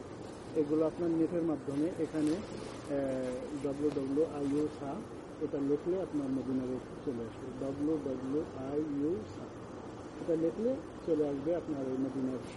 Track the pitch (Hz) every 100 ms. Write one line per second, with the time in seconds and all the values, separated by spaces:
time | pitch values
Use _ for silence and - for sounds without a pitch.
0 | - - - - - 160 147 156 160 151
1 | 170 165 160 175 160 139 139 139 165 180
2 | 151 156 151 180 - - - - - 139
3 | 135 131 127 127 131 147 139 139 147 143
4 | 135 139 160 147 139 147 151 - 139 175
5 | - - - - 147 147 139 147 175 185
6 | 165 147 135 131 123 131 127 127 - -
7 | 147 120 113 - 131 127 135 139 147 156
8 | 139 127 131 147 - 135 131 147 156 143
9 | 147 202 202 - 117 - - - - -
10 | - - 156 160 165 185 233 269 - -
11 | - 151 147 139 143 175 156 139 131 131
12 | 135 135 127 127 -